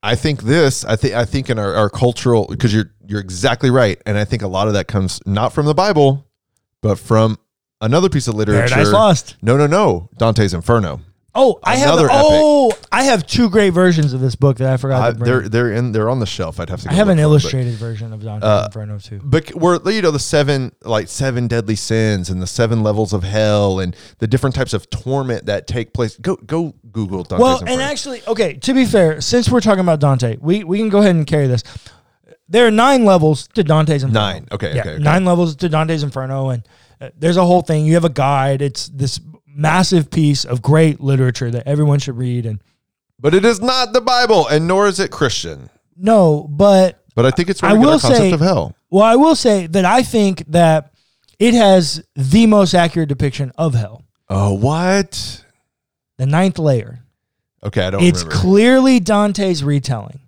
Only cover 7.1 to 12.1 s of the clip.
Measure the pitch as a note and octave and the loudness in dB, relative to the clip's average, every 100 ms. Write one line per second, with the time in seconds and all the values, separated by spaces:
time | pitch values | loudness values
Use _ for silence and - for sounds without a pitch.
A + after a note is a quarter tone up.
7.1 | A2 A2 G#2+ _ _ _ _ A2 C#3+ F#3 | 0 2 -2 _ _ _ _ -2 0 2
8.1 | D3+ A#2+ G#2+ G#2+ G#2 A#2+ B2+ G#2 G#3 G#3+ | 0 -4 -4 0 0 0 2 2 4 4
9.1 | D#3 - - G#2 C3 D3 F3 G3+ F2+ E2+ | 2 -2 -8 -2 2 2 2 0 -2 -6
10.1 | - A2+ A2 G#2 E2+ - A#2+ F2+ C2+ - | -4 -2 0 0 -2 0 0 0 -8 -14
11.1 | _ _ - C4 - - B3 C#4+ E4 G#3 | _ _ 0 0 0 -2 0 2 2 2